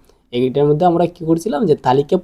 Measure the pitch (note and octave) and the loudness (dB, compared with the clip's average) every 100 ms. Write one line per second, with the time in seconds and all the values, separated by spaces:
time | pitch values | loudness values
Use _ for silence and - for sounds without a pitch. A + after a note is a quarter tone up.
0 | _ _ _ B2 B2+ C3 D3 D3 F3+ E3+ | _ _ _ -4 -2 0 0 2 2 2
1 | E3+ - D#3+ E3 A3 C#4+ F#3+ C3+ C3 C3+ | -2 -4 -2 -2 -2 -2 0 0 0 0
2 | C#3+ F#3 | 0 -2